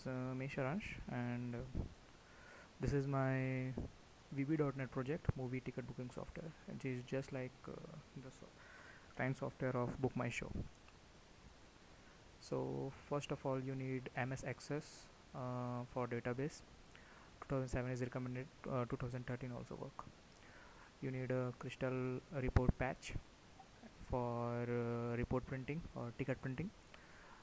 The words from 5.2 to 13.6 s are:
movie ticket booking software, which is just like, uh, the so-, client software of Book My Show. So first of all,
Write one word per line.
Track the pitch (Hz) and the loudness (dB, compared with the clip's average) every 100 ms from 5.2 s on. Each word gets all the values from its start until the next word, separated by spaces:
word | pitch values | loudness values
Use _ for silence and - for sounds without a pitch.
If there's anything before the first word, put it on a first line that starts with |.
| - - | 2 2
movie | 127 127 | 0 0
ticket | 127 131 120 | 0 -2 -4
booking | - 127 | -4 -4
software, | - - - - - - | -4 -6 -6 -8 -8 -8
which | 151 | -4
is | 135 127 | -2 -2
just | 123 131 135 | 0 0 0
like, | 139 127 - - | -2 -4 -6 -8
uh, | - - 160 - - | -8 -8 -10 -10 -10
the | 131 | -10
so-, | - - - - - - - - | -12 -16 -16 -16 -14 -14 -16 -12
client | - 127 135 | 0 2 2
software | 135 - 131 127 | 0 0 2 4
of | 123 - | 4 4
Book | 131 - | 2 4
My | 120 | 2
Show. | - - - - - - - - - - - - - - - - - - - - - | 0 -2 -2 -4 -6 -16 -18 -18 -18 -18 -18 -16 -16 -18 -18 -18 -18 -18 -18 -18 -14
So | - 135 131 135 135 139 - | -2 0 2 2 0 -4 0
first | 143 143 | 0 2
of | 143 139 | 0 2
all, | 131 | 2